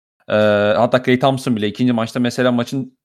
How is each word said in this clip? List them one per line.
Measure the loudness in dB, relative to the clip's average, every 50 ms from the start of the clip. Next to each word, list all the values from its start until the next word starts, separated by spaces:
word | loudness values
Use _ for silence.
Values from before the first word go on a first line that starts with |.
| _ _ _ _ _ -2
Ee, | 0 2 2 4 2 2 2 2 2
hatta | 2 2 2 0 0
Klay | 2 2 2 2
Thompson | 2 2 0 0 -2 -2 -2
bile | -2 -2 -4
ikinci | -2 0 0 0
maçta | 0 0 -2 -4 -4 -4
mesela | -4 -2 -2 0 0 0
maçın, | 0 -2 -2 -4 -6 -8 -8 -10 _ _